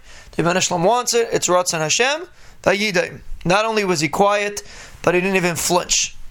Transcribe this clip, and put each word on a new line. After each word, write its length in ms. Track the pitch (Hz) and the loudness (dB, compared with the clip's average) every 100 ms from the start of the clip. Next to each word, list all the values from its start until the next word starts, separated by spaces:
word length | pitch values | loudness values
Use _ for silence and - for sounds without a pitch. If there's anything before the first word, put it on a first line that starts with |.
| - - - - | -20 -20 -8 -2
The 80 | |
Rebbeinu 180 | 165 185 | 0 0
Shalom 220 | - 180 | 0 0
wants 300 | 185 247 233 | 2 2 2
it. 160 | 233 233 | 0 0
It's 160 | - - | 0 2
Ratzon 320 | 180 180 165 | 2 2 -2
Hashem. 480 | 156 180 254 311 370 - - - | -2 2 0 0 -6 -16 -20 -4
Vayidom. 580 | - 202 214 175 165 - - - 165 | 0 0 0 0 -2 -6 -10 -4 2
Not 180 | 196 | 2
only 220 | 226 214 190 | 2 0 0
was 160 | 160 | 0
he 80 | 151 | 0
quiet, 520 | - 202 208 208 208 - - - - | 2 4 2 -2 -6 -12 -16 -18 -2
but 140 | - 175 | 0 2
he 60 | |
didn't 160 | 190 190 | 2 2
even 180 | 175 160 | 0 0
flinch. 640 | - 175 - - - - - | 0 0 0 -2 -2 -8 -12